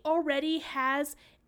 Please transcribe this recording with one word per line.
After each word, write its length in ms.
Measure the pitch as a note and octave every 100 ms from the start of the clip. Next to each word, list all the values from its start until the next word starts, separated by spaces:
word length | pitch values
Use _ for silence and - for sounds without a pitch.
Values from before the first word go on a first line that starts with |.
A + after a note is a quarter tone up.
already 540 | D4+ D#4+ D4+ C#4 D#4 D#4+
has, 580 | - C4+ C4 C#4 D4 - - _